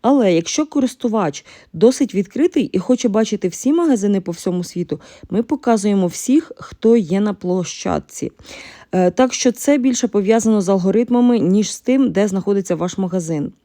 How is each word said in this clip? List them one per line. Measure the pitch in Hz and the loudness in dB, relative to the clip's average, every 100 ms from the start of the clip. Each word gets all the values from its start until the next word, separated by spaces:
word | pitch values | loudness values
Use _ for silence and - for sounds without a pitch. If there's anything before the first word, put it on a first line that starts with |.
Але | 226 277 202 | 2 4 4
якщо | 170 165 - 302 | 2 0 -4 -2
користувач | 294 247 - 240 214 165 143 - - _ | -2 -2 -4 -4 -2 -2 -6 -18 -20 _
досить | 160 220 - 262 | 2 2 4 -2
відкритий | 190 196 240 339 320 | -2 -4 -2 0 0
і | 185 190 | -2 -4
хоче | - 247 240 | 0 0 2
бачити | 208 220 202 185 | 0 0 -2 -4
всі | - 254 | -4 0
магазини | 320 339 240 202 196 | 2 2 2 0 -2
по | 180 | -4
всьому | 165 190 180 | -6 -4 -4
світу, | 175 175 180 143 - - - | -6 -8 -6 -8 -10 -20 -6
ми | 190 | -4
показуємо | 233 285 - 226 202 196 180 | -2 -2 0 0 2 0 0
всіх, | - - 285 - - | -4 0 0 0 -18
хто | - - 226 233 | -18 -2 2 4
є | 160 190 | 2 -2
на | 208 | -2
площадці. | 196 180 185 170 - - - - - - _ - - - - - | -4 -4 -4 -4 -8 -4 -4 -6 -12 -12 _ -20 -20 -20 -20 -4
Е, | 180 180 | 0 2
так | 175 254 | 2 0
що | - 254 | 2 -2
це | - - 285 | 0 0 2
більше | 247 240 240 | 2 0 -2
пов'язано | 208 196 226 226 214 | 0 2 2 4 2
з | 180 | 2
алгоритмами, | 196 185 202 240 240 247 233 | 0 2 0 2 2 4 2
ніж | 165 196 202 | 2 2 0
з | - | -4
тим, | - 269 247 | 0 2 2
де | 175 208 | 2 0
знаходиться | 190 190 202 185 | -2 0 -2 -2
ваш | 165 180 185 | -4 -4 -4
магазин. | 185 185 165 160 - - | -4 -4 -4 -4 -6 -10